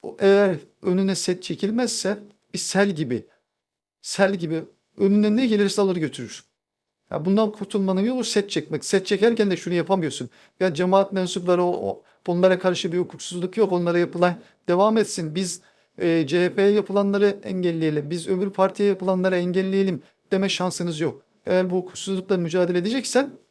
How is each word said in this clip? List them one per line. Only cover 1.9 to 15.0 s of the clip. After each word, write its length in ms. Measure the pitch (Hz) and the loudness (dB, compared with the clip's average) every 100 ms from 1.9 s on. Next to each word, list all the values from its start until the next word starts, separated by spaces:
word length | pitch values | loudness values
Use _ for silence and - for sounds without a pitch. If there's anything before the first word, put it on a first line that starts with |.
| - 185 208 - _ _ | -2 -4 -6 -10 _ _
bir 40 | 180 | -10
sel 320 | - 190 202 | -4 2 2
gibi, 360 | 156 143 120 - _ _ _ _ _ _ _ | 0 -4 -4 -6 _ _ _ _ _ _ _
sel 320 | - - 196 | -12 2 2
gibi 300 | 196 165 160 - _ _ - | 2 -4 -4 -6 _ _ 0
önüne 400 | 196 202 214 214 | 2 4 4 2
ne 100 | 262 | 2
gelirse 360 | 214 202 202 | 4 2 2
alır 140 | 196 180 | 0 0
götürür. 480 | 156 - 117 - _ _ _ _ _ _ _ | -2 -6 -12 -14 _ _ _ _ _ _ _
Ya 140 | - | -4
bundan 280 | 175 196 220 | 0 2 2
kurtulmanın 480 | 214 196 208 190 190 | -2 -4 -2 0 0
yolu 240 | 214 254 | 0 -2
set 260 | 226 208 202 | 0 -2 0
çekmek. 340 | 165 151 156 | -6 -4 -8
Set 220 | - 196 185 | 0 -2 0
çekerken 440 | 196 220 226 208 | 2 2 2 0
de 60 | 180 | 0
şunu 180 | - | -2
yapamıyorsun. 560 | 175 165 190 156 - 123 _ _ _ | -2 0 0 0 -6 -10 _ _ _
Ya 140 | 185 | -2
cemaat 380 | 151 180 190 196 | 0 2 4 2
mensupları 500 | 196 180 185 175 175 | -2 -4 -4 2 2
o, 260 | 180 180 196 | 2 0 -4
o, 140 | - _ _ - | -8 _ _ -4
bunlara 320 | 175 185 185 | 4 4 4
karşı 340 | 185 175 185 | 0 -2 -2
bir 60 | 175 | -4
hukuksuzluk 580 | 180 143 - 180 180 202 | -4 -8 -12 -8 -6 0
yok. 160 | 196 | 0
Onlara 260 | 180 175 175 | 2 2 0
yapılan 360 | 175 170 180 170 - _ - | 0 2 0 0 -12 _ -2
devam 300 | 175 208 | 2 4
etsin. 360 | 220 | 2